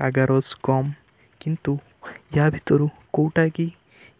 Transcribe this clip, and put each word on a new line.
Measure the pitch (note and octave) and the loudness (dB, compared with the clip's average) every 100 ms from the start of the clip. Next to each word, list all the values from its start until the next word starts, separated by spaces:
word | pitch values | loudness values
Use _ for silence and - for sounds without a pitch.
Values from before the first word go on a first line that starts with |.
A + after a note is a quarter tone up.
| C3+ | -2
ଆଗାରୋଜ, | C3 C3 C3+ - - | 2 2 2 -2 -6
ଗମ୍। | - C3 C#3 D3 _ _ _ _ | -2 0 -2 -8 _ _ _ _
କିନ୍ତୁ | D#3 D#3+ - C#3+ - _ - - _ | -8 -4 -4 -6 -8 _ -20 -20 _
ୟା | D3+ D3+ | 2 2
ଭିତରୁ | D3+ - C#3+ D3 - _ | 0 0 2 2 -4 _
କୋଉଟା | - D#3 E3 D#3+ | -2 0 2 0
କି | D#3+ E3+ - _ _ - _ | 0 -6 -6 _ _ -20 _